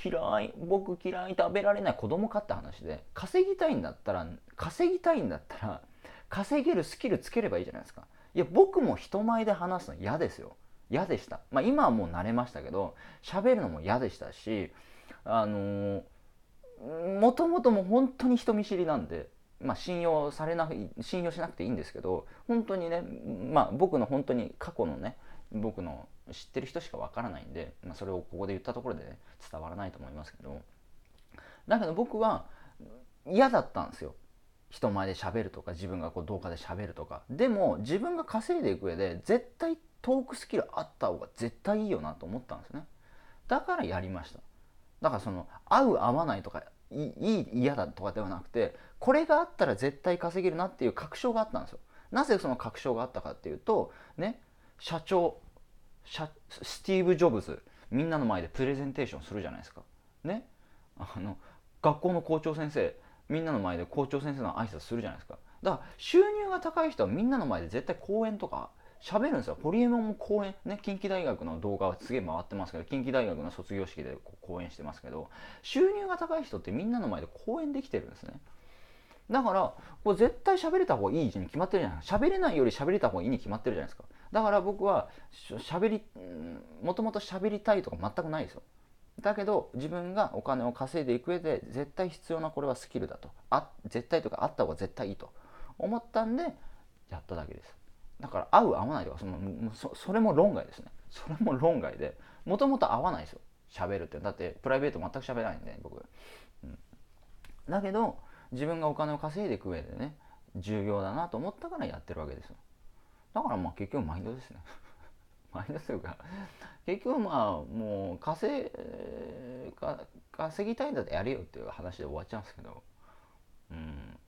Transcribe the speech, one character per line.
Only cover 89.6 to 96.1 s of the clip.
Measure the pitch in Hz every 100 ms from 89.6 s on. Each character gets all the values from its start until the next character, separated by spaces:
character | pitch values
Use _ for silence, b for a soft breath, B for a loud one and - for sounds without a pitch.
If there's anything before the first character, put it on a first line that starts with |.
| -
自 | 127 151
分 | 175 175
が | 196 190
お | 110
金 | 135 127 120
を |
稼 | 120 131 170
い | 131
で |
い | 120
く | 170
上 | 175
で、 | 160 135 -
絶 | 120 147
対 | - 180
必 | - -
要 | 165
な | 156
こ | 151
れ | 139
は | 123
ス | -
キ | -
ル | -
だ | -
と。 | - - -
あ、 | 139 - - -
絶 | 120 -
対 | 165
と | 143
か、 | -
あ | -
っ |
た | -
方 | 78
が | 78
絶 | -
対 | - 101
い |
い | 95
と | - B B B B B
思 | 202 233
っ | -